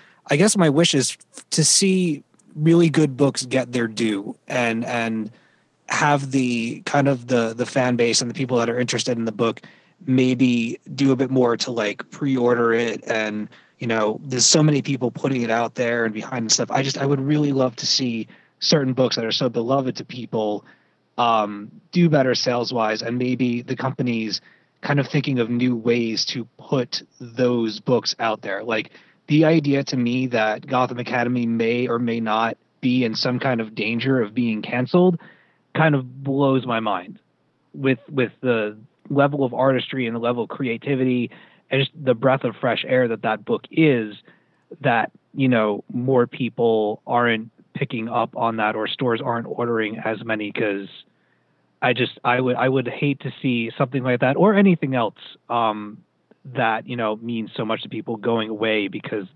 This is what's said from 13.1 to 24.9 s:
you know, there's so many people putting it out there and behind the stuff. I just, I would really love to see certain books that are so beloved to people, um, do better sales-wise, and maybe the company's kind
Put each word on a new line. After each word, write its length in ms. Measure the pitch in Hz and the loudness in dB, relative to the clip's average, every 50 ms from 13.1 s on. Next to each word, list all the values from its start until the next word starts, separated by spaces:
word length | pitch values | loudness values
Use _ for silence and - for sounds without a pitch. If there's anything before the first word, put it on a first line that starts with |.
| 113 110 110 107 107 107 104 - - - _ _ _ - | -2 -2 -2 -2 -4 -6 -8 -10 -14 -20 _ _ _ -8
you 80 | - | -4
know, 320 | 117 113 113 107 104 110 - - | -2 0 0 0 0 -2 -4 -6
there's 220 | 139 127 123 117 | -4 -2 0 2
so 160 | - - 160 | 4 6 6
many 200 | 151 156 147 135 | 6 6 4 2
people 300 | 127 - 139 123 127 117 | 0 -2 -2 -2 -2 -4
putting 300 | - - - 135 135 127 | -4 -4 -4 -2 -2 -2
it 80 | 117 113 | -2 0
out 260 | 113 117 117 113 - | 0 0 0 -2 -2
there 300 | - 123 117 120 120 117 | -4 -2 -2 0 0 -2
and 80 | 113 107 | -2 -4
behind 320 | 110 107 - 131 123 113 | -6 -8 -8 -6 -4 -2
the 80 | 110 - | 0 0
stuff. 180 | - 120 - | 0 0 0
I 120 | - 135 135 | 0 -2 0
just, 140 | 139 135 | -2 -2
I 80 | 139 139 | -2 0
would 140 | 139 143 135 | 0 0 0
really 320 | 135 139 151 151 151 143 | 0 0 2 2 2 2
love 240 | 139 135 127 127 120 | 2 2 0 0 -2
to 100 | - - | -4 -4
see 400 | - - - 135 123 117 113 110 - - _ _ _ _ - | -2 -2 0 0 -2 -4 -4 -6 -10 -14 _ _ _ _ -6
certain 340 | - - - 151 139 131 127 | 0 2 2 2 2 2 2
books 220 | 131 131 113 - | 2 2 2 0
that 100 | - 113 | -2 -4
are 60 | 110 | -2
so 180 | 107 - 139 127 | -2 0 -2 -2
beloved 460 | 117 123 113 117 135 139 131 127 - | -2 -2 -2 0 0 0 0 -2 -4
to 80 | - 113 | -8 -10
people, 580 | - - 123 113 - - 110 110 107 104 98 - - - _ _ _ _ _ _ _ _ | -12 -12 -12 -10 -6 -4 -2 -2 -2 -2 -4 -8 -14 -20 _ _ _ _ _ _ _ _
um, 520 | - 120 117 113 110 107 104 104 101 104 110 - - _ _ | 0 2 2 2 2 2 -2 -4 -10 -14 -16 -18 -20 _ _
do 180 | - 180 175 165 | 2 4 4 6
better 240 | 151 143 131 131 120 | 6 4 4 4 2
sales-wise, 680 | - - 131 120 123 117 - 131 120 113 110 107 110 | 0 0 -2 -2 -2 -2 -2 -2 -2 0 0 -2 -4
and 160 | 113 117 120 | -4 -4 -4
maybe 440 | 123 127 127 127 120 131 123 120 120 | -2 -2 -2 -2 0 0 -2 -2 -4
the 140 | 123 - 131 | -6 -6 -6
company's 640 | - - 131 127 - 127 123 117 113 110 107 95 - - - _ _ _ _ _ _ | -4 -4 -4 -4 -2 -2 -2 -2 -2 -4 -4 -6 -8 -10 -12 _ _ _ _ _ _
kind 180 | - - | -4 -2